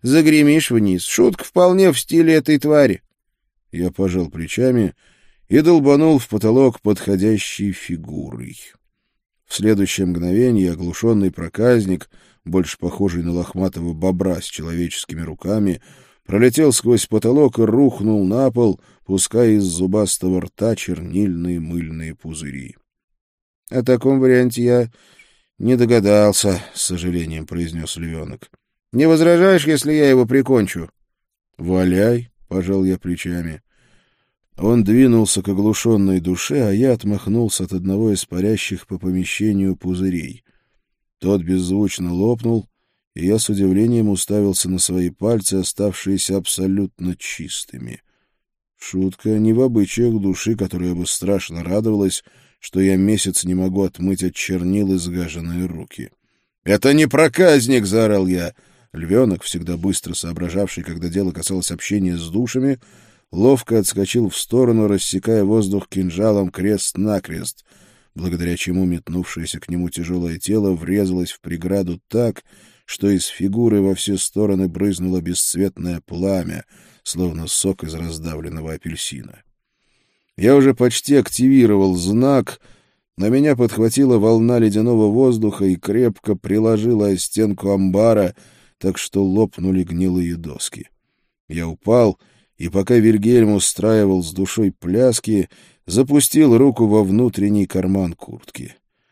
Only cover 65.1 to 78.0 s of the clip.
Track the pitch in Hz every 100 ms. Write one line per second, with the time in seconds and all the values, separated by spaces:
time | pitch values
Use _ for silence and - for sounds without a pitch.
65.1 | 95 110 113 98 110 98 98 - 95 92
66.1 | 85 110 104 95 - 95 101 - 92 104
67.1 | 98 - 82 - - _ _ _ _ _
68.1 | 78 87 85 87 85 - 90 90 87 -
69.1 | 87 87 - 80 80 - 87 87 - 85
70.1 | 90 85 80 95 107 101 87 87 101 95
71.1 | 90 87 - 87 85 90 98 90 85 _
72.1 | 113 117 - - _ _ _ - - 101
73.1 | 95 - - 95 107 117 101 98 92 -
74.1 | 95 - 98 104 95 92 87 101 87 92
75.1 | 92 85 87 - 85 95 - 87 80 -
76.1 | 82 95 95 85 80 - _ _ _ -
77.1 | 82 90 80 80 - 98 95 78 80